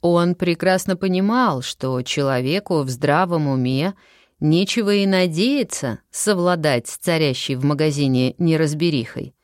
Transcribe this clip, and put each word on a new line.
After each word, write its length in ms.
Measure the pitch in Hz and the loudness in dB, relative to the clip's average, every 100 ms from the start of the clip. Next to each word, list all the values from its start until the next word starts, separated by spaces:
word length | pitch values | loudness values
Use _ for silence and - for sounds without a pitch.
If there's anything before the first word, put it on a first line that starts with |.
Он 320 | 175 170 175 | 4 2 2
прекрасно 600 | 175 180 170 185 185 - 180 | 0 -2 0 0 0 0 -2
понимал, 640 | 196 185 196 240 240 135 | 0 0 2 2 0 -2
что 400 | 123 - 131 127 | -6 -6 -4 -4
человеку 800 | 123 - 139 131 127 180 202 165 | -4 -2 0 0 0 -2 0 -2
в 60 | 135 | -2
здравом 580 | 123 156 151 185 170 147 | -2 2 2 2 0 0
уме 480 | 131 127 131 170 196 _ _ _ _ | 0 0 0 -2 -6 _ _ _ _
нечего 540 | 151 165 196 233 202 | 2 2 2 0 0
и 120 | 202 196 | 2 2
надеяться 960 | 190 180 160 226 285 214 - 135 110 _ | 2 2 2 0 0 -2 -4 -6 -8 _
совладать 800 | - - 196 175 175 151 123 - | -6 -2 2 2 2 0 0 -4
с 100 | - | -6
царящей 580 | - 160 151 127 - 131 | -2 0 0 -2 -4 -2
в 100 | 139 | 0
магазине 680 | 147 156 143 139 127 127 - | 2 0 2 0 2 0 0
неразберихой. 1000 | 170 160 156 151 170 147 110 123 92 _ | 0 2 0 0 0 0 -4 -8 -12 _